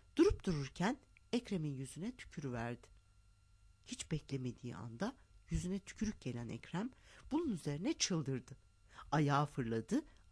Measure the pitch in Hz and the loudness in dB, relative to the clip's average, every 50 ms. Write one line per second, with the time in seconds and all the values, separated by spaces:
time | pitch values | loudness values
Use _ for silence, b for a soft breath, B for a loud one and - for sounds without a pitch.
0 | B B B - 339 415 - - - - 160 147 139 131 - - 175 220 - - | B B B 6 6 6 6 2 0 0 0 0 0 -2 0 2 2 2 2 0
1 | - - - - - - - 240 247 - 202 170 156 147 139 131 135 127 - 151 | -6 -20 -20 -20 -6 -2 -2 -2 0 0 -2 0 0 -2 -2 -4 -6 -8 -8 -6
2 | 180 240 247 - - - - 165 147 131 123 117 113 120 123 123 - - - - | -6 -6 -8 -8 -12 -12 -8 -6 -4 -2 -2 -2 -2 -4 -6 -8 -10 -18 -20 -20
3 | - - - - - - - - - - - - - - - - - - 247 - | -20 -20 -20 -20 -20 -20 -20 -20 -20 -20 -20 -20 -20 -20 -20 -20 -14 -12 -10 -8
4 | - - 165 147 - - 139 131 127 123 110 - - 120 127 - - 117 113 117 | -6 -4 -4 -4 -2 -2 -4 -2 -2 -2 -4 -4 -8 -8 -8 -8 -8 -8 -4 -4
5 | 190 240 - b b b b b - - 170 165 165 180 196 196 - - - - | -4 -4 -4 b b b b b -6 -2 -2 -2 0 0 -2 -4 -6 -8 -6 -4
6 | 220 214 208 - - 131 120 120 120 113 - 113 - - - 175 220 262 - B | -4 -4 -4 -4 -4 -4 -4 -4 -6 -6 -8 -8 -8 -4 -4 -2 -2 -4 -6 B
7 | B B B B B B 269 320 359 277 202 151 - 151 143 147 190 285 339 - | B B B B B B 0 2 2 2 0 0 -2 -2 -2 -2 0 -2 0 0
8 | - - 185 160 131 131 135 120 - - - - - - - - - B B B | 2 2 2 0 0 0 -2 -4 -4 -8 -16 -20 -20 -20 -20 -20 -20 B B B
9 | B B 139 156 151 143 143 143 147 143 - 143 120 113 113 113 107 - 208 294 | B B 2 4 6 6 6 4 4 2 0 -2 0 0 0 0 0 2 2 0
10 | - B B B B B | 0 B B B B B